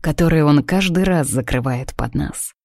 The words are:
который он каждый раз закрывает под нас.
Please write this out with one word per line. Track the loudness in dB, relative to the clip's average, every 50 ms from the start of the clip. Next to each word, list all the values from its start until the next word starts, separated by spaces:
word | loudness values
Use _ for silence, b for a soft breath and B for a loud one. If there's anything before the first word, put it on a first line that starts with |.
который | -4 -2 0 2 2 4 4 4 4
он | 6 4 4 4
каждый | 2 0 0 0 0 0 0 0
раз | 2 2 0 0 0
закрывает | -2 -4 -2 -2 -2 -2 -2 -2 -4 -4 -6 -8 -8
под | -6 -6 -4 -4
нас. | -4 -4 -4 -6 -10 -12 -12 _ _ _